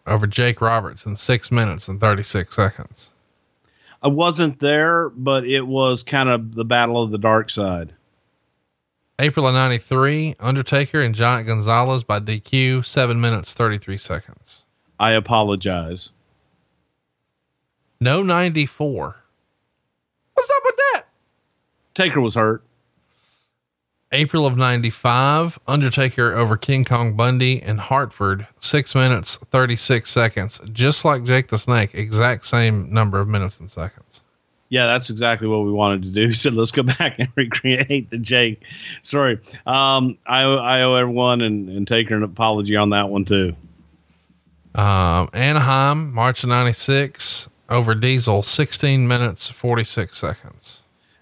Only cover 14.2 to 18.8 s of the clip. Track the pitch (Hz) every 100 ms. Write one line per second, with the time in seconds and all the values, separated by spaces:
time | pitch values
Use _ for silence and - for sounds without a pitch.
14.2 | - - - - _ _ _ - 107 110
15.2 | 107 113 107 101 98 90 82 90 - _
16.2 | _ _ _ _ _ _ _ _ _ _
17.2 | _ _ _ _ _ _ _ - 120 156
18.2 | 196 170 180 156 143 -